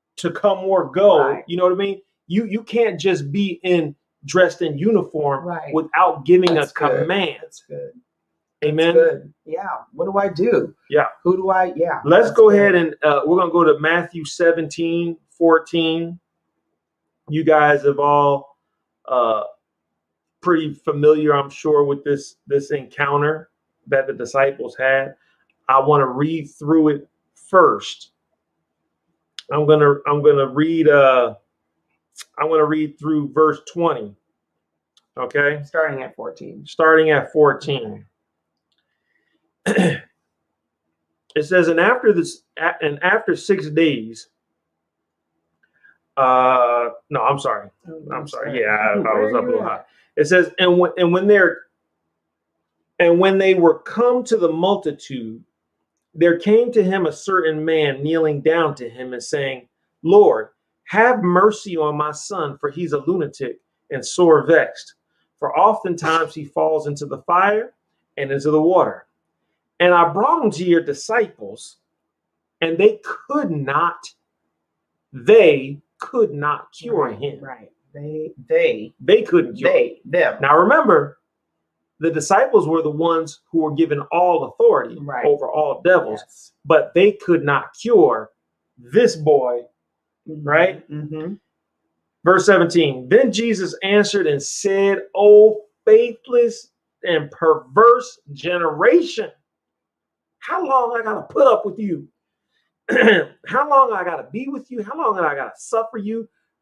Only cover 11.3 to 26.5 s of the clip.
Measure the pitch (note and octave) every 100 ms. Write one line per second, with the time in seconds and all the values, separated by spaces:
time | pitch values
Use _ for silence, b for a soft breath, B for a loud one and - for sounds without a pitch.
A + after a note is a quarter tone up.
11.3 | F#3 F#3+ F#3 F#3 C#4 E3+ C#3 C#3+ F#3 A#3
12.3 | - G#3+ G3+ G3+ F3+ D#3+ - D3+ C#3+ D3
13.3 | F3+ F3 E3+ D#3+ C#3+ D#3 F3 E3+ E3+ D3+
14.3 | - E3+ E3 D#3 - E3 E3+ E3+ E3 _
15.3 | - E3 D#3+ E3 E3+ D#3+ E3 E3+ F3 _
16.3 | _ _ _ _ _ _ _ _ _ -
17.3 | D3+ D#3 D3+ D3 C#3+ C#3+ C#3 D3 D3 C#3+
18.3 | C#3 - _ _ _ _ _ - B2+ A2+
19.3 | G#2+ - - _ _ _ _ _ _ _
20.3 | _ F3+ E3 D3+ C#3 D#3+ C#3+ D3+ D3+ D3+
21.3 | C#3+ C#3 - D#3 D3 C#3+ C#3 C#3+ C#3 -
22.3 | _ - C#3+ C#3 D3 B2 - C#3+ C#3+ D3
23.3 | D#3 - _ _ _ - C3+ C3+ A2 A#2
24.3 | C#3 C#3 C3+ A#2+ - C3 C3+ C3+ - _
25.3 | _ _ _ - C3+ D3 C#3+ C3 B2+ D3+
26.3 | E3 C#3+